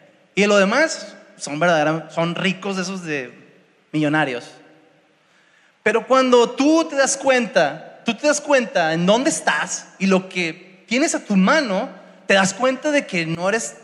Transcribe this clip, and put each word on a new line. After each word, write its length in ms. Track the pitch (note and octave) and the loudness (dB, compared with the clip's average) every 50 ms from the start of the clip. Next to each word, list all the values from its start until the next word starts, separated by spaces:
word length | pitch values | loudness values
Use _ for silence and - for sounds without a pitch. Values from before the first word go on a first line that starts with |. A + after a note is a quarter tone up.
| _ _ _ _ _ _ _ | _ _ _ _ _ _ _
Y 120 | F#3+ G3+ | 0 2
lo 100 | G#3 G#3 | 4 4
demás 580 | G3+ F#3+ G3 A#3 C#4+ D#4+ D#4 - - - - - - - - - | 4 4 4 2 2 0 0 -2 -8 -12 -16 -18 -20 -20 -20 -18
son 220 | - - C#3 C#3+ D3+ | -14 -12 -10 -4 0
verdaderam-, 500 | E3+ F3+ E3+ D#3 D3 D#3 D#3+ E3 D#3+ - | 0 2 2 2 2 0 -2 -4 -6 -6
son 240 | - E3+ E3+ E3+ E3+ | -4 -4 -2 -2 -2
ricos 420 | - E3+ F#3+ F#3 F#3 - G3+ F#3+ | -2 -2 -4 -4 -4 -6 -6 -6
de 60 | F#3 | -6
esos 220 | F3+ F#3 G3 F#3 E3+ | -6 -8 -8 -10 -8
de 280 | D#3+ D3+ C#3 B2 B2 - - - - _ _ _ _ _ _ _ _ | -6 -6 -6 -8 -10 -14 -20 -20 -20 _ _ _ _ _ _ _ _
millonarios. 580 | - D#3 D3+ D3 D3+ D#3 D3+ C3+ B2 A#2+ - - - - - - _ _ _ _ _ _ _ _ _ _ _ _ _ _ _ _ _ _ _ _ _ _ - | -4 -2 0 0 0 0 0 -2 -4 -6 -10 -14 -20 -20 -20 -20 _ _ _ _ _ _ _ _ _ _ _ _ _ _ _ _ _ _ _ _ _ _ -2
Pero 240 | G#3+ G#3+ A3+ G#3+ | 0 0 0 0
cuando 420 | - B3+ C4 C4 B3+ B3 A#3+ A#3 A#3+ | 2 2 2 4 6 6 4 4 4
tú 360 | - - C4+ D4+ D#4+ E4 D#4+ D#4+ | 0 0 2 4 4 2 2 0
te 60 | C#4+ | 0
das 200 | C#4 C4+ B3+ - | 0 0 0 -2
cuenta, 840 | - C#4 C4+ B3+ B3 A#3 F#3 - F3+ D#3 C#3 D3+ E3 - - - - - | -2 0 2 2 2 0 0 0 0 0 0 -2 -8 -14 -20 -20 -8 -6
tú 120 | A#3 A3 | -6 -4
te 100 | - C#4+ | 0 0
das 160 | D4+ C#4 - | 0 0 0
cuenta 520 | - C#4+ C#4+ C4 A#3 - - F3+ E3 D#3 D#3+ | 0 2 2 2 2 0 -2 0 0 0 0
en 120 | E3+ F3 | 0 2
dónde 240 | F#3+ G#3+ A#3+ C#4 D#4+ | 2 2 2 2 0
estás 600 | - - - E3+ D3+ - D#3+ F3+ - - - - - - | -2 -2 -2 -2 -2 -2 -4 -6 -8 -10 -12 -16 -8 -4
y 80 | F#3+ | 0
lo 200 | F#3+ F#3+ F3+ F#3 | 2 2 0 0
que 580 | - - F#3 F3 D#3+ D#3 - - - - _ _ | -2 -6 -6 -6 -6 -6 -10 -18 -20 -20 _ _
tienes 260 | - A3 C4 D4+ - - | -4 -2 0 0 0 -2
a 100 | C#4+ - | -4 -4
tu 120 | - G#3 | 0 2
mano, 540 | F#3+ F#3 A3+ D4 D#4+ C#4+ G#3+ F#3 G3 B3 - - - - - - - - | 2 4 4 4 2 0 0 -2 -4 -4 -6 -10 -16 -20 -20 -20 -8 -2
te 80 | - G3+ | 2 2
das 200 | G3 F#3+ F#3 - | 2 2 0 0
cuenta 360 | - B3 C4 C4 B3+ - D4+ | -2 -2 -2 -2 -2 -2 -2
de 160 | C#4+ C#4+ - | 0 0 -2
que 220 | - G3 F3 E3 | -2 -4 -4 -4
no 200 | D#3+ E3 E3 F3+ | -4 -4 -4 -2
eres, 300 | G3 G#3+ A3+ G#3+ - - - | -2 -2 -2 -4 -8 -14 -14